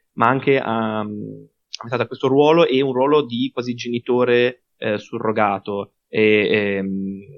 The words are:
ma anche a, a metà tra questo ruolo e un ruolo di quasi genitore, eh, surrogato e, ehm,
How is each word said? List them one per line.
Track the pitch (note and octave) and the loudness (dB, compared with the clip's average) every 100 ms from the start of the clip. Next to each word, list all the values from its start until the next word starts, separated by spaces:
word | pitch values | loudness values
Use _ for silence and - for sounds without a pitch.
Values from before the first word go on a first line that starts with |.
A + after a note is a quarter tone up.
| _ | _
ma | - A#2 | 2 2
anche | C3 C#3+ C3+ | 2 2 0
a, | - A2+ A2 G#2+ | 0 -4 -4 -4
a | |
metà | G#2+ G#2 G#2 G#2+ - _ _ - A#2 A#2+ | -6 -8 -12 -14 -20 _ _ -16 -6 -4
tra | A#2+ | -4
questo | B2+ C3+ | -2 0
ruolo | C3+ D3 E3 E3 | 4 6 6 4
e | C3 | 2
un | C3+ | 0
ruolo | B2+ C3+ D3+ | 0 2 2
di | B2+ A#2+ C3+ | 0 -4 -4
quasi | - B2 | -4 -6
genitore, | A#2+ A#2+ A#2+ B2 B2 B2 A#2+ B2 B2 _ _ | -8 -6 -6 0 0 4 2 2 -2 _ _
eh, | A2+ G#2 | -4 -4
surrogato | - A2+ A2 G#2+ G#2 F#2+ - G2+ G2 _ _ | -6 -6 -2 0 0 -2 -6 -8 -10 _ _
e, | - G#2+ G#2+ G2+ | 0 2 2 2
ehm, | A2 G2+ G2 F#2+ G2 F#2+ G2 G2+ | 0 0 -4 -4 -6 -8 -10 -16